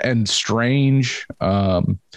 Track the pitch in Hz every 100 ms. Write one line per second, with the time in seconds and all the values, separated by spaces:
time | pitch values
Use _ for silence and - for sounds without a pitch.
0 | 127 117 104 - - 110 120 139 135 135
1 | 123 - - - 92 98 98 90 - 101
2 | _